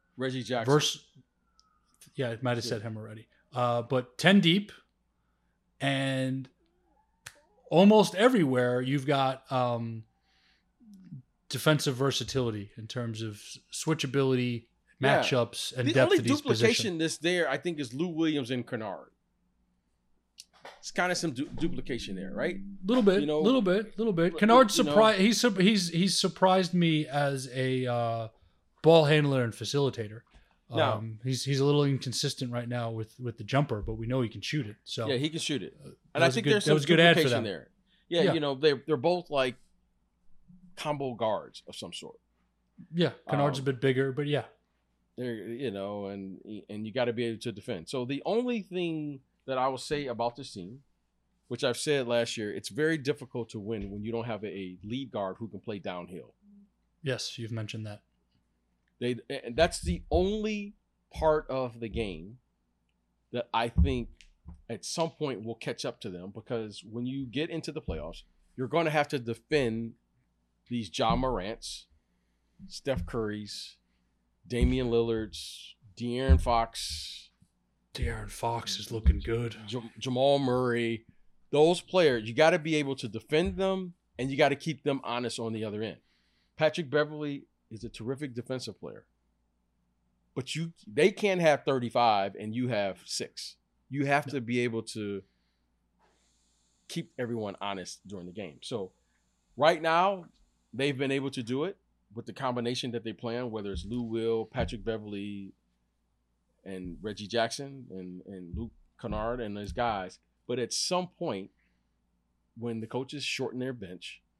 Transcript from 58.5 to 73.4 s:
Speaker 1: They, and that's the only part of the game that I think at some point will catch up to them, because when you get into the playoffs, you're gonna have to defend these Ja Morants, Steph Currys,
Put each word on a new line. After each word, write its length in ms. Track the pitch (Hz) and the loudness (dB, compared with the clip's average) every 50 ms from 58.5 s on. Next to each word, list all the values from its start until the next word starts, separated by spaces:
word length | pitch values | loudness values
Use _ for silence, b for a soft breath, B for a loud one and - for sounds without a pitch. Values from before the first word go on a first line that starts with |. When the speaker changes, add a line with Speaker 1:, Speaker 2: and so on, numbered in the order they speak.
| _ _ _ _ _ _ _ _ _ _ | _ _ _ _ _ _ _ _ _ _
Speaker 1:
They, 180 | 123 123 123 117 - _ | -4 -4 -4 -4 -6 _
and 260 | 139 135 - 117 120 | -10 -10 -8 -6 0
that's 260 | 143 165 175 - - | 2 2 2 2 -2
the 200 | - - 175 175 - - | -4 -4 -4 -4 -4 0
only 640 | - 170 180 196 208 220 214 220 214 208 202 202 208 _ _ _ _ _ _ _ - | 2 2 2 2 0 -2 -2 -2 -2 -2 -6 -8 -12 _ _ _ _ _ _ _ -8
part 320 | - 156 160 151 156 151 - | 0 2 2 2 2 0 -2
of 300 | 127 131 127 123 113 117 | -4 -4 -4 -4 -6 -8
the 100 | 117 110 | -8 -6
game 480 | 101 117 113 101 87 78 82 98 120 123 _ _ _ _ _ _ _ _ _ _ _ _ _ _ _ _ _ _ | -4 -4 -4 -4 -6 -10 -12 -16 -18 -20 _ _ _ _ _ _ _ _ _ _ _ _ _ _ _ _ _ _
that 180 | - 120 - - - | -8 -8 -8 -2 -2
I 140 | 113 117 120 | -2 -2 2
think 400 | - - - 143 131 123 113 - - _ - - _ _ _ - - - - - | 4 4 4 4 4 0 -4 -8 -12 _ -20 -20 _ _ _ -20 -20 -20 -12 -12
at 160 | 117 104 - | -12 -10 -8
some 260 | - - 175 165 160 | -8 -2 -2 -2 -2
point 320 | - _ 151 139 127 92 107 | -2 _ -6 -6 -4 -6 -8
will 120 | 113 113 | -10 -10
catch 300 | - - 147 120 - - | -8 -8 -8 -8 -6 -8
up 140 | 110 117 - | -8 -8 -8
to 80 | - 110 | -10 -10
them, 220 | 87 87 90 98 101 | -10 -10 -12 -12 -14
because 500 | 117 - - 131 117 110 107 101 - - | -16 -10 -6 -6 -6 -6 -8 -12 -14 -16
when 220 | 113 107 120 123 | -12 -8 -8 -6
you 200 | 127 131 139 135 | -6 -6 -6 -8
get 240 | 120 101 139 156 165 | -6 -4 -4 -4 -4
into 220 | 165 160 156 - | -6 -8 -8 -8
the 100 | 147 151 | -10 -8
playoffs, 420 | - - - 76 73 82 87 - - _ _ _ _ _ _ | -8 -8 -8 -6 -8 -10 -12 -14 -20 _ _ _ _ _ _
you're 120 | - 131 123 | -8 -6 -2
gonna 220 | 147 170 165 156 | 0 0 0 2
have 180 | 147 156 143 - | 2 2 0 0
to 100 | - 139 | -2 -4
defend 720 | 120 113 113 - _ _ 156 147 131 117 113 113 117 117 - _ _ _ _ _ _ _ _ _ _ _ _ _ _ _ | -4 -4 -6 -8 _ _ 2 2 2 2 0 -2 -4 -8 -10 _ _ _ _ _ _ _ _ _ _ _ _ _ _ _
these 200 | 120 120 110 92 - - | -6 -4 -4 -4 -2 0
Ja 180 | 120 113 117 | 2 2 2
Morants, 680 | 123 131 131 123 98 90 104 113 - - - - - - _ _ _ _ _ _ _ _ _ _ _ _ _ _ _ 196 - | 2 2 0 -2 -2 -4 -6 -8 -8 -10 -14 -14 -14 -16 _ _ _ _ _ _ _ _ _ _ _ _ _ _ _ -20 -16
Steph 380 | - - - 139 131 - - | -16 -10 -6 -4 -4 -4 -4
Currys, 720 | - - 120 110 107 104 104 | -4 -4 -4 -4 -4 -4 -6